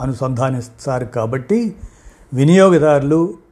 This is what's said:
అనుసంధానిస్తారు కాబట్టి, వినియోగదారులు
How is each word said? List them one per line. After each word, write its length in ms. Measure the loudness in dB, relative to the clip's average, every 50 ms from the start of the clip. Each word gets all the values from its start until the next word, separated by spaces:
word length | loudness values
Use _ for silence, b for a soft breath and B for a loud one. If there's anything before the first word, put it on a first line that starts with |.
అనుసంధానిస్తారు 1040 | -8 -8 -6 -6 -6 -6 -4 -2 -2 -2 -4 -6 -8 -12 -16 -14 -8 -6 -6 -6 -6
కాబట్టి, 720 | -8 -6 -6 -6 -4 -6 -6 -4 -2 -2 -2 -2 -4 -8 b b b b b b b b b b b -4
వినియోగదారులు 1000 | 0 2 4 6 6 6 6 4 4 4 4 2 2 2 0 0 0 0 -2 -6 -10 _ _